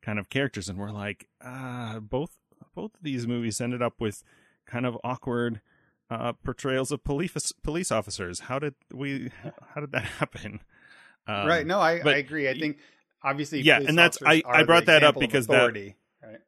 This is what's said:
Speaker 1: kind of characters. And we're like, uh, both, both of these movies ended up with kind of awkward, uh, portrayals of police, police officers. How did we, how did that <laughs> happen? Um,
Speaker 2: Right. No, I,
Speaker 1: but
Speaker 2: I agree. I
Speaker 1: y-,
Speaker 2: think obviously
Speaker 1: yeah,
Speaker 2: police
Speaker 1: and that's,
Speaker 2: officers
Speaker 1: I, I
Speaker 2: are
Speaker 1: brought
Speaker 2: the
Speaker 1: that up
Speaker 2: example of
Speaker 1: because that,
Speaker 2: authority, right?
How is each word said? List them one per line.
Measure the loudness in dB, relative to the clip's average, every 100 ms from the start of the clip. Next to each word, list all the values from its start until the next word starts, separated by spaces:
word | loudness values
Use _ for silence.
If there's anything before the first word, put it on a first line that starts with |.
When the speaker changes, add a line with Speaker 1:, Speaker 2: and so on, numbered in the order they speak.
Speaker 1:
kind | -6 -8
of | -6
characters. | -4 -4 -4 -10
And | -8
we're | -10
like, | -8 -8 -10 -16 _
uh, | -18 -14 -12 -10 -10 -10
both, | -6 -6 -6 _ _ _ -20 -12
both | -12 _
of |
these | -6 -4 -2
movies | -2 -4 -4
ended | -4 -2
up | -4 -2
with | -6 -6 _ _ _ _ _
kind | -6 -6
of | -6
awkward, | -8 -8 -4 -2 -2 -4 _ _ _ _ _
uh, | -6 -6
portrayals | -6 -10 -6 -2 -2 -2
of | -6 -4
police, | -4 -4 -6 -8 -8
police | -6 -4 -2
officers. | -2 -4 -8 -8 -8
How | -8 -6
did | -6 -10 _
we, | -10 -8 -6 -8 -12 -16 -16 -16
how | -14
did | -6
that | -6
<laughs> | -6 -6
happen? | -8 -8 -14 -14 -18 _ _ -20 -20 _ -8
Um, | -4 0
Speaker 2:
Right. | 0 0
No, | 2
I, | 2 2
Speaker 1:
but | 2 2
Speaker 2:
I |
agree. | 0 -4 -2
I |
Speaker 1:
y-, | -2
Speaker 2:
think | -4 -6 _ _ _ _
obviously | -4 -4 -4 0
Speaker 1:
yeah, | 4 4
Speaker 2:
police | 4
Speaker 1:
and | 6
that's, | 6 4
Speaker 2:
officers | 4 4 6
Speaker 1:
I, | 4
I |
Speaker 2:
are | 8
Speaker 1:
brought | 6
Speaker 2:
the | 8
Speaker 1:
that | 8
up | 8 6
Speaker 2:
example |
of | 2
Speaker 1:
because | 0 4
that, | 6
Speaker 2:
authority, | 4 0 -12 -16 _ _
right? | -20 -20